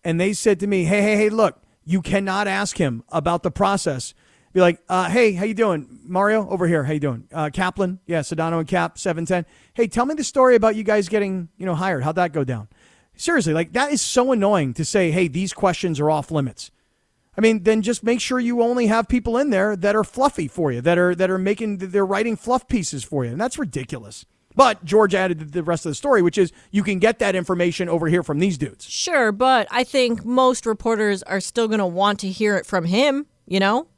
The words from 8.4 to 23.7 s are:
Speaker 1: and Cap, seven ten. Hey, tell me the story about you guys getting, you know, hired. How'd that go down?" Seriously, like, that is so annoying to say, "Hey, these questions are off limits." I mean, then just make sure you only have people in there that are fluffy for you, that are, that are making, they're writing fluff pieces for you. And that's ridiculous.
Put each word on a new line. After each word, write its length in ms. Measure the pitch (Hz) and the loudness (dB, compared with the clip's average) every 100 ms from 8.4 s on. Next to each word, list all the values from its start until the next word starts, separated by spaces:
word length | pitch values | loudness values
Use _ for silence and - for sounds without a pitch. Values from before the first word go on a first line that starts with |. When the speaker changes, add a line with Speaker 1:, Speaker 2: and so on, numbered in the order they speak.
| 165 165 | -2 -2
Speaker 1:
and 80 | 160 | -2
Cap, 320 | 180 170 - | -2 -2 -4
seven 260 | 196 160 170 | -6 -4 -2
ten. 220 | 180 165 _ _ | -2 -4 _ _
Hey, 140 | - 226 | -2 -2
tell 180 | 220 254 | 0 -2
me 80 | |
the 100 | 311 | -2
story 320 | 262 - 254 240 | -2 2 6 6
about 200 | 220 220 | 4 0
you 80 | |
guys 260 | 214 214 185 | 0 0 2
getting, 400 | 208 202 190 170 _ | -2 -2 -4 -8 _
you 80 | 185 | -4
know, 80 | |
hired. 300 | 160 185 160 | -2 -2 -2
How'd 120 | 135 160 | -2 0
that 160 | 175 | -2
go 120 | 151 | -2
down?" 240 | 131 120 107 _ _ _ _ _ | -4 -4 -8 _ _ _ _ _
Seriously, 380 | - 330 160 | 0 0 2
like, 200 | 156 165 | 0 0
that 180 | 240 285 | -2 0
is 100 | 294 | 0
so 300 | - 262 247 | 0 2 2
annoying 440 | 247 196 202 139 120 | 2 2 2 0 -4
to 100 | 156 | -2
say, 240 | 202 175 | 2 2
"Hey, 180 | 160 175 | 2 0
these 240 | 139 190 | -2 -4
questions 480 | - 196 175 180 147 | 0 0 0 -4 0
are 120 | 151 | 0
off 180 | 156 143 | 0 -2
limits." 400 | 160 135 - - _ _ _ _ _ _ - | -2 -4 -6 -20 _ _ _ _ _ _ 2
I 60 | |
mean, 220 | 220 220 | 4 4
then 180 | 180 220 | 2 2
just 220 | 202 233 | 0 -2
make 180 | 214 240 | 0 -2
sure 180 | - 254 | 0 -2
you 220 | 240 240 | 0 0
only 240 | 233 247 226 | 0 2 2
have 220 | 220 226 | 2 2
people 280 | 247 226 233 | 0 0 0
in 120 | 294 | 2
there 260 | 196 202 202 | 2 0 0
that 200 | 202 214 | 0 0
are 80 | |
fluffy 440 | 208 - 277 - 151 | 0 0 0 0 -8
for 240 | - 156 | -2 -2
you, 100 | 120 | 0
that 180 | 135 175 | 2 2
are, 160 | 180 175 | 2 2
that 160 | 185 | 0
are 80 | 185 | 0
making, 380 | 190 208 220 202 | -2 -2 -4 -6
they're 260 | 190 196 190 | -2 0 0
writing 300 | 196 226 220 | 0 -2 -4
fluff 320 | - 247 - | -2 -2 0
pieces 360 | 247 165 143 | -4 -2 -8
for 220 | - 143 120 | -6 -4 -4
you. 60 | |
And 100 | 127 | -4
that's 160 | 240 - | -6 -4
ridiculous. 680 | 220 | -6